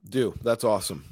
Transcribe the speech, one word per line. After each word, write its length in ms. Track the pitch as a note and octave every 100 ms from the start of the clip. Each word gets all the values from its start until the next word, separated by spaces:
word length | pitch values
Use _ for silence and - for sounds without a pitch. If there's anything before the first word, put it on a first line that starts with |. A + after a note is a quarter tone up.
| -
Do. 300 | C3 A2+ -
That's 200 | A#2+ A#2
awesome. 400 | A#2 G2+ - D#2+ -